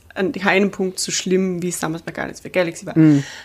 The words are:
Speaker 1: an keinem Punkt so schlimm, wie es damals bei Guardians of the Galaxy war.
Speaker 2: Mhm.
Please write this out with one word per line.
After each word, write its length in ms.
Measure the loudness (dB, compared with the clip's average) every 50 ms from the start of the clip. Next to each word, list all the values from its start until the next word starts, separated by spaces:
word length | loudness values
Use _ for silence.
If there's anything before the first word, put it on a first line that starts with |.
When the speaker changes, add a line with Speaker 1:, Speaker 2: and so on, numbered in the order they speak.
| _ -12 -6
Speaker 1:
an 160 | -4 -2 -2 -2
keinem 380 | -2 0 2 4 4 4 2
Punkt 300 | 0 -2 -4 -4 -4 -6
so 100 | -6 -6
schlimm, 520 | -6 -4 -2 0 2 2 2 0 -2 -2 -4
wie 80 | -4
es 100 | -4 -4
damals 220 | -4 -6 -6 -6 -8
bei 100 | -10 -8
Guardians 280 | -6 -6 -8 -8 -12
of 20 | -12
the 60 | -4 -2
Galaxy 320 | -2 0 -2 -2 -10 -10
war. 120 | -2 4 6
Speaker 2:
Mhm. 260 | 6 8 6 4 2 -2 -10 -16 -18